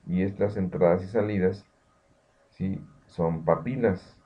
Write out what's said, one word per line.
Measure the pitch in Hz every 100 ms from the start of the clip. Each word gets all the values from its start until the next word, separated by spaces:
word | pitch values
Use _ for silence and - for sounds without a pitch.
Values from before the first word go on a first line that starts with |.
| -
Y | 92
estas | 95 98 98 101
entradas | 90 87 87 92
y | 95
salidas, | 110 104 101 92 101 _ _ _ _ _ _ _ _ _
¿sí? | _ 95 101 - - _
Son | - 82 82
papilas. | 82 82 - - 113 90 - -